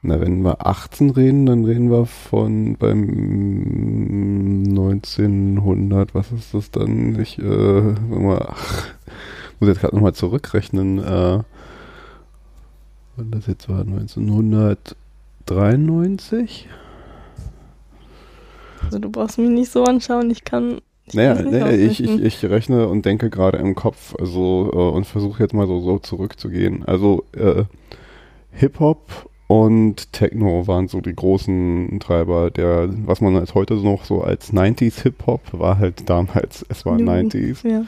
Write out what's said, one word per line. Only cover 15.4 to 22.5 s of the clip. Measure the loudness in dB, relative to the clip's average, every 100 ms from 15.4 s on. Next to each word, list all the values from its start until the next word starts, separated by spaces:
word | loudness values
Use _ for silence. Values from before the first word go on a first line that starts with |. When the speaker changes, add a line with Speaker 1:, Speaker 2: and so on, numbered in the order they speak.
| -4 2 4 4 2 2 0 -2 -4 -4 -4 -8 -20 -20 -20 -20 -20 -20 -20 -16 -16 -18 -20 -20 -20 -20 -20 -20 -20 -20 -20 -20 -20 -8 -4
Speaker 2:
Also | -4
du | -6
brauchst | -4 -4 0
mich | 2
nicht | 2 2
so | 2
anschauen, | 4 2 0 -2 0
ich | -4
kann... | -4 -4 -4 -6 _ _ _
Ich | 2
Speaker 1:
Naja, | 2
Speaker 2:
kann's | 2 2
nicht | 0
Speaker 1:
naja, | 2 4
ich, | 4 2
ich, | 0
Speaker 2:
ausrechnen. | 0 0
Speaker 1:
ich | -2
rechne | 0